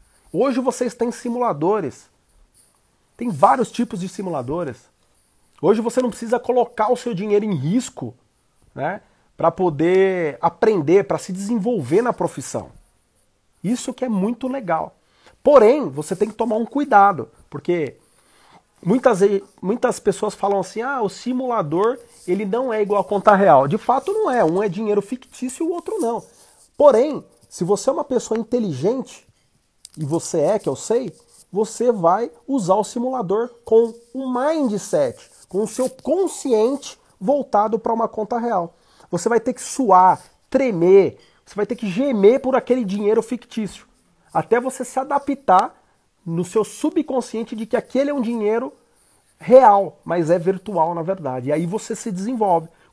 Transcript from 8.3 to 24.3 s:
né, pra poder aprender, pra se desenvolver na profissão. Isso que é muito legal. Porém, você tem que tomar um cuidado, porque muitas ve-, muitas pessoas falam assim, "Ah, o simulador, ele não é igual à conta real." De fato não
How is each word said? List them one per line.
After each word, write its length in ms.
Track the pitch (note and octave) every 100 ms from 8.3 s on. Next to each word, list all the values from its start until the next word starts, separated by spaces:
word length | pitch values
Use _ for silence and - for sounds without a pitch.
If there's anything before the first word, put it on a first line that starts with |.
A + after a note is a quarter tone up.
| _ _ _ _
né, 280 | - C#3+ G3 _ _ _ -
pra 140 | D#3+
poder 880 | - F3+ C#3+ E3 F#3+ F#3+ F#3 D#3+ C3+
aprender, 640 | E3 - A3 G3+ C#3+ F#3+
pra 140 | G3 E3
se 140 | -
desenvolver 680 | F#3+ G3+ A#3 G3+ A3+ B2 F3+
na 120 | B3
profissão. 580 | - E3+ - - A#2+ C2 - _ _ _ _ _ _ _ _
Isso 320 | E3+ B3 -
que 100 | B3
é 40 | B3+
muito 400 | G#3 G3 B3 C4
legal. 480 | C4+ F#3+ D#3+ - - _ _ _ _
Porém, 460 | C4 C#4+ G#3+ D4 G3+
você 280 | C3+ D3 F3+
tem 120 | G#3
que 60 |
tomar 220 | - A#3 A3
um 80 | A3+
cuidado, 640 | C#4+ C#4 G#3 G3+ D#3+ A2 _ _
porque 480 | C#3+ - F3 C3+ - _ _ _ _ _ _ _ _
muitas 380 | E3+ B3+ B3+ F#3+
ve-, 240 | G3+ G3 - _
muitas 400 | F3+ A#3+ B3 -
pessoas 340 | - F3+ G#3+
falam 240 | - G3 G3
assim, 240 | F3+ G#3+
"Ah, 200 | B3+ C#4
o 60 | G3+
simulador, 920 | - A#3+ B3+ C4 A3+ D3+ E3 A3 C4 - - -
ele 180 | G#3+
não 280 | G#3 A3+ C4
é 100 | G#3+
igual 200 | G3+ G3+
à 20 |
conta 300 | - G3+ G3+
real." 340 | G3 G3 C#3 C#3
De 100 | G#3
fato 340 | - C4 F#4+
não 180 | A4 G4+